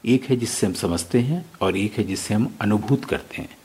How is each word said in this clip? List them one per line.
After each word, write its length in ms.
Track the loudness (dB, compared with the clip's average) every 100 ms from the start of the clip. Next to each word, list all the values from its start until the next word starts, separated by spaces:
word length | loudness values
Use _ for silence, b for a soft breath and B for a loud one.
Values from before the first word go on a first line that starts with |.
एक 200 | 4 2
है 120 | 4 0
जिससे 300 | 0 0 0
हम 60 |
समझते 480 | 0 -2 -2 0 2
हैं 300 | 2 -2 -6 -2
और 160 | 0 0
एक 160 | -2
है 120 | -2
जिससे 300 | -2 -4 0
हम 240 | 0 0 -2
अनुभूत 440 | 0 0 2 0
करते 320 | 0 -4 -4 -12
हैं 220 | -12 -16